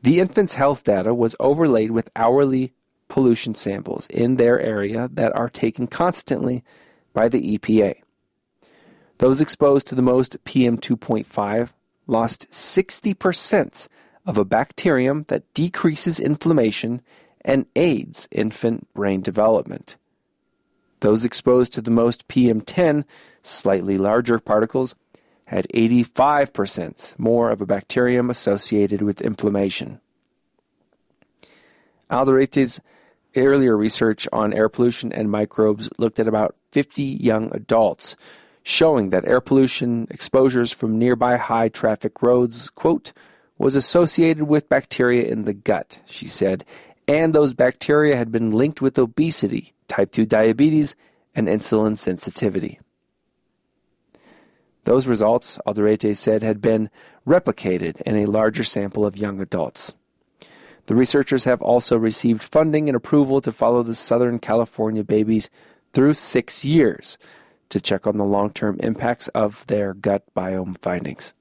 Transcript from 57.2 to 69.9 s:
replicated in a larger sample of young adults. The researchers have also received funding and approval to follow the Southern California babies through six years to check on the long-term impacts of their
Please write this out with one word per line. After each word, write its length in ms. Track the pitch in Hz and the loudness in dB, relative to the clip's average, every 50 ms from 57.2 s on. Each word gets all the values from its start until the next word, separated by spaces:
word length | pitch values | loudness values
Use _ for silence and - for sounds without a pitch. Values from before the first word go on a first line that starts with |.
| _ | _
replicated 720 | 123 160 180 180 - - - - 95 92 90 95 82 78 - - | 2 2 2 2 0 -6 -4 -2 -4 -2 -2 -4 -6 -8 -8 -6
in 140 | - 107 | -2 0
a 100 | 107 104 | 0 0
larger 380 | 104 101 110 110 110 110 - 117 | 0 0 2 0 0 0 -2 -4
sample 400 | - - 104 101 101 - 107 104 | -4 -2 -4 -4 -6 -2 -2 -2
of 120 | 104 90 | -2 -2
young 240 | 95 107 104 98 95 | -4 -8 -6 -6 -8
adults. 540 | 95 - - 92 78 62 - - - - - _ _ _ _ _ _ _ _ _ - - - - - - - _ _ | -8 -6 -4 -4 -4 -6 -6 -10 -10 -10 -12 _ _ _ _ _ _ _ _ _ -20 -20 -20 -20 -20 -20 -20 _ _
The 80 | - 107 | 0 2
researchers 480 | 117 127 - - 143 135 - - 131 - | 2 2 4 2 0 2 2 0 0 2
have 180 | 131 123 107 | 0 0 0
also 360 | - - 120 123 - - 123 117 | 2 2 2 2 2 2 0 2
received 460 | 110 113 107 - - 117 113 110 - | 2 0 -2 0 0 0 0 0 -2
funding 440 | - - 151 160 160 151 151 151 147 | -2 0 2 2 2 2 0 0 0
and 60 | 131 | -2
approval 460 | 117 - - - 147 143 135 135 139 | -2 -2 2 2 2 4 4 2 0
to 100 | 131 131 | -2 -2
follow 320 | 110 - - 117 120 123 117 | -4 0 0 2 2 2 0
the 120 | 117 113 | -2 -4
Southern 440 | 113 - - 117 120 123 123 120 117 | -6 -2 -2 0 2 2 0 0 -4
California 640 | - - 110 117 117 - _ - 113 110 110 110 104 | -4 -2 0 0 0 -2 _ -4 -4 -4 -2 -4 -2
babies 480 | - 110 107 107 107 113 107 104 - _ _ _ _ _ _ _ _ _ | 0 0 0 2 2 0 0 -2 -4 _ _ _ _ _ _ _ _ _
through 220 | 135 131 147 151 | 2 4 4 2
six 500 | - - - - 127 117 - - - - | 0 -2 0 0 -2 -2 -2 -8 -8 -4
years 540 | 131 151 170 143 110 82 - - - - - _ - - - _ _ _ _ _ _ | 0 2 4 4 4 0 -2 -10 -12 -12 -12 _ -20 -20 -20 _ _ _ _ _ _
to 120 | - 98 | -6 -4
check 260 | - - 104 95 - | -2 -2 -4 -2 -2
on 100 | 107 101 | -4 -2
the 80 | 104 101 | -2 0
long-term 540 | 101 101 101 101 107 - - - 104 98 - | 0 0 0 0 -2 -4 -4 -4 -4 -4 -4
impacts 480 | - 117 110 - - 120 120 _ - - | -4 -6 -6 -4 -4 -4 -4 _ -8 -6
of 380 | - 113 110 107 107 - - | -2 -2 -2 -2 -4 -8 -8
their 260 | - - 104 101 98 | -4 -4 -2 -2 -4